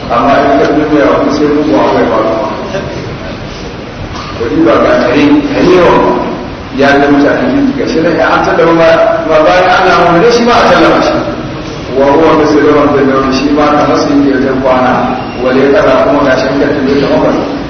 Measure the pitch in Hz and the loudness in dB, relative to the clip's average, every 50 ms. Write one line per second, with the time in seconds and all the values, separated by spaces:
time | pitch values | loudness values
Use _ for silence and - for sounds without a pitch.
0 | - - 117 151 175 - - - - 143 139 147 - - 147 151 139 143 151 147 | -4 -2 -2 0 0 2 2 2 2 0 0 0 0 0 0 -2 0 0 0 0
1 | 139 143 143 - 143 139 - - 151 147 147 147 143 135 135 123 120 - 131 127 | 2 0 0 0 -2 -2 -2 -2 0 0 0 0 0 0 0 0 0 0 0 0
2 | 120 - - - - - 330 - - 320 311 - - - - 196 190 - 180 180 | 0 0 -2 -2 -2 -2 -2 -4 -4 -6 -8 -8 -10 -8 -8 -8 -8 -8 -10 -10
3 | - - - - - - - - - - - - - - - - - - - - | -10 -10 -10 -10 -10 -12 -12 -12 -12 -12 -12 -12 -12 -12 -12 -12 -14 -14 -12 -12
4 | - - - - - - - - - - 143 - 165 - - - - - - - | -12 -12 -10 -12 -12 -12 -8 -6 -6 -2 0 0 2 2 2 2 2 2 2 2
5 | - - - - 147 147 151 151 139 - - - - 180 185 180 170 147 - - | 0 0 2 2 2 4 2 2 0 -2 -2 0 2 4 4 4 4 4 2 2
6 | - - - - - - - - - - - - - - 127 131 139 139 139 143 | 2 0 0 -2 -4 -6 -8 -8 -10 -12 -12 -12 -12 -10 -2 0 2 2 2 2
7 | 143 143 143 139 143 139 - - - - 139 143 139 - - - - - - 160 | 2 2 2 2 2 2 0 0 -2 0 0 0 0 0 -2 -2 -4 -2 -2 0
8 | 165 170 160 160 - - - 165 165 190 180 170 165 165 165 160 165 160 165 - | 0 0 0 0 0 0 0 0 0 0 0 2 2 2 2 4 4 4 4 4
9 | - - - - - 160 156 156 160 175 180 180 185 185 180 185 208 - 175 175 | 2 2 0 -2 -2 -2 0 2 2 2 2 2 2 2 2 2 2 2 2 2
10 | 175 170 170 170 220 240 233 240 233 240 233 - - 180 180 170 165 156 - 156 | 2 2 2 4 2 2 2 2 2 2 2 2 2 2 2 2 2 2 2 0
11 | - - - - - - - - - - - - - - - - - - 123 131 | 0 0 -2 -2 -4 -6 -8 -8 -8 -10 -10 -10 -10 -10 -12 -10 -10 -6 -2 0
12 | 139 143 151 160 160 156 151 151 151 147 147 147 143 151 143 143 143 143 139 135 | 2 2 4 4 4 4 2 2 2 2 2 2 2 4 2 2 2 2 2 2
13 | 135 131 131 135 131 127 127 127 139 147 147 147 147 147 147 147 131 - 156 156 | 2 2 2 0 0 0 -2 0 0 0 0 2 2 2 2 0 0 0 0 -2
14 | 156 147 143 143 139 139 127 123 - - 127 127 131 127 127 127 127 123 120 117 | 0 0 0 2 2 2 0 0 0 -2 -2 0 0 0 0 2 0 0 0 -2
15 | - - - - - - - 120 123 127 127 131 139 143 139 151 156 135 131 127 | -2 -4 -4 -6 -8 -10 -8 -4 -2 0 2 2 2 2 2 2 2 2 2 2
16 | 131 143 143 143 143 135 127 123 135 135 139 143 139 135 151 - 127 135 139 143 | 2 0 0 0 2 0 0 0 0 -2 0 -2 -2 -2 -2 -2 -2 0 0 0
17 | 135 131 151 - - - - - - - - - - | 0 0 0 0 0 0 -2 -2 -4 -6 -8 -8 -8